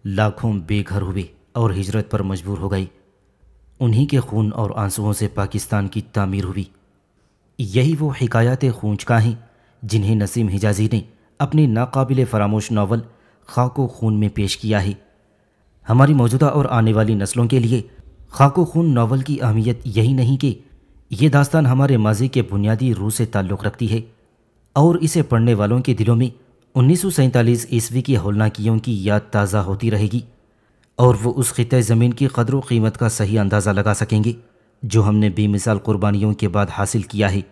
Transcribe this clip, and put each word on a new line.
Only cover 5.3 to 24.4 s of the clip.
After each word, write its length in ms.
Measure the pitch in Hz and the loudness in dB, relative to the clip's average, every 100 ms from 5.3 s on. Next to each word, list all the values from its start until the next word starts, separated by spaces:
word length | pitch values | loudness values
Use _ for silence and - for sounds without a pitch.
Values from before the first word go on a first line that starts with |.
पाकिस्तान 580 | - 98 104 - 104 98 | -4 -4 -6 -4 -4 -2
की 120 | 110 - | -6 -6
तामीर 300 | 107 98 98 | -4 -2 -4
हुई। 260 | 92 95 92 _ _ _ _ _ _ _ _ - | -6 -8 -10 _ _ _ _ _ _ _ _ -10
यही 360 | 107 107 139 | -2 0 2
वो 160 | 156 151 | 0 -4
हिकायत 580 | 135 120 117 117 127 135 | -2 0 2 2 2 -2
खूंचका 460 | 113 107 101 - 117 | -2 -4 -4 0 2
हैं 200 | 113 113 - _ _ _ | 2 -2 -14 _ _ _
जिन्हें 320 | 107 110 101 110 | -4 -2 2 0
नसीम 320 | 101 120 110 | 0 -2 -2
हिजाजी 400 | 98 104 98 110 | 0 0 0 0
ने 120 | 110 - _ _ _ | -2 -4 _ _ _
अपने 260 | 143 156 147 | 0 2 2
नाकाबिले 560 | 110 123 135 131 131 | 2 -2 -2 0 0
फरामोश 460 | 123 107 104 107 - | 0 0 0 0 0
नावल 300 | 107 101 113 117 _ _ _ - | -2 0 -2 -4 _ _ _ -6
खाको 380 | - 123 135 123 | -2 -2 -2 -4
खून 280 | - 110 107 | -2 -2 0
में 140 | 104 | 0
पेश 240 | - 98 | -2 -4
किया 240 | - 110 104 | -4 -2 0
है। 280 | 95 98 _ _ _ _ _ _ _ _ - | -2 -6 _ _ _ _ _ _ _ _ 0
हमारी 260 | 117 139 | 4 6
मौजूदा 340 | 147 117 123 151 | 4 2 2 2
और 160 | 147 139 | 0 0
आने 240 | 120 110 | 2 2
वाली 220 | 107 110 | 2 2
नस्लों 320 | 104 98 120 117 | 0 -2 -2 0
के 120 | 127 | 2
लिए 260 | 113 120 - - - - - | 0 -2 -4 -20 -20 -20 -18
खाको 320 | - 139 175 165 | 2 2 4 0
खून 240 | 165 165 | 0 2
नावल 300 | 123 113 135 | 2 2 -2
की 140 | 131 143 | -2 -4
अहमियत 440 | 123 110 110 120 127 | 0 0 0 -4 -4
यही 240 | 113 113 | 0 2
नहीं 220 | 131 120 135 | 2 2 0
कि 180 | 139 - - - _ _ _ | -2 -4 -14 -20 _ _ _
ये 180 | 98 147 | 0 2
दास्तान 360 | 143 143 160 135 | 4 2 2 2
हमारे 300 | 127 139 123 | 2 2 2
माजी 300 | 107 104 127 | 2 0 0
के 140 | 131 | -2
बुनियादी 480 | 107 98 104 110 127 | -2 0 0 0 0
रूह 180 | 101 104 | 0 -2
से 160 | 110 113 | -2 -2
ताल्लुक़ 360 | 101 95 101 | -2 -2 -4
रखती 220 | 101 - 113 | -4 -4 -2
है 160 | 113 113 _ _ _ | -2 -6 _ _ _